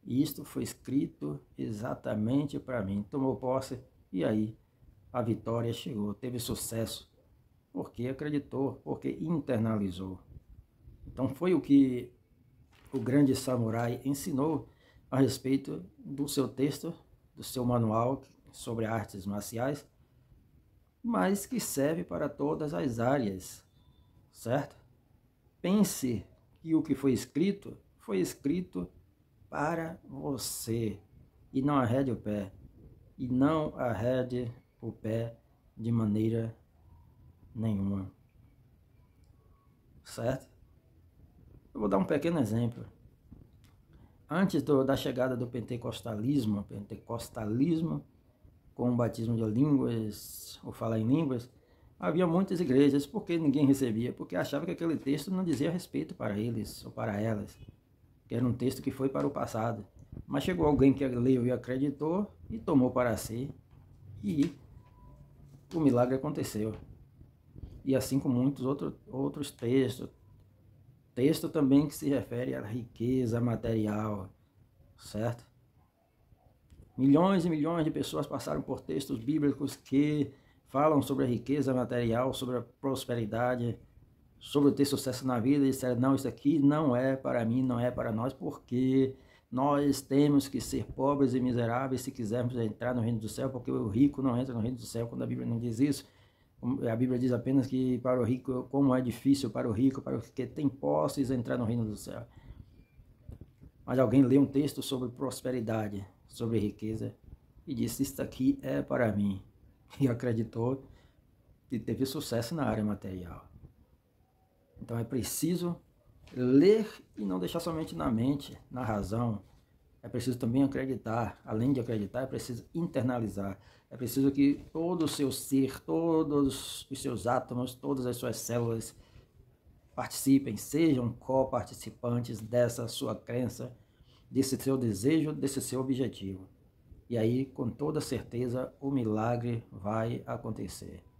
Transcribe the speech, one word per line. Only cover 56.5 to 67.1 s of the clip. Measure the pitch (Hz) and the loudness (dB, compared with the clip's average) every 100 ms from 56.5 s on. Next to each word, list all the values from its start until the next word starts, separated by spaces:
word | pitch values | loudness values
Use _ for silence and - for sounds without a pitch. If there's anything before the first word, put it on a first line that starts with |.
| 113 101 - 117 | -2 -6 -10 -14
ou | |
para | 117 113 101 | -6 -4 0
elas, | 110 107 101 - - - _ _ _ _ _ | 0 -2 -4 -12 -20 -20 _ _ _ _ _
que | 117 | -2
era | 123 | 0
um | |
texto | 117 123 123 | 0 -2 -2
que | - | -6
foi | - 135 | -2 -2
para | 139 143 | 0 -2
o | |
passado. | 143 123 113 113 107 104 - - - - | -2 -4 -2 -2 -4 -10 -18 -18 -16 -4
Mas | 143 | -4
chegou | - 180 156 | -2 2 2
alguém | 139 135 | 8 6
que | 135 135 | 6 2
leu | 120 123 131 120 | 0 4 4 4
e | |
acreditou | 123 123 131 143 139 147 180 208 - - | 0 -2 -2 -2 -2 -2 0 -2 -8 -12
e | 226 | -8
tomou | - 147 123 | 2 4 4
para | - 123 104 | 2 0 0
si, | - 110 143 - - - - - - - | -4 -6 -6 -10 -18 -20 -20 -20 -20 -8
e | 208 160 165 - - - - - - - - - - - - | -2 2 0 0 -20 -20 -20 -20 -20 -20 -20 -20 -20 -20 -6
o | 170 | 2
milagre | 151 120 123 131 | 4 6 4 2
aconteceu. | 147 147 135 107 107 104 - - - | -2 -4 -4 -2 -4 -6 -12 -20 -20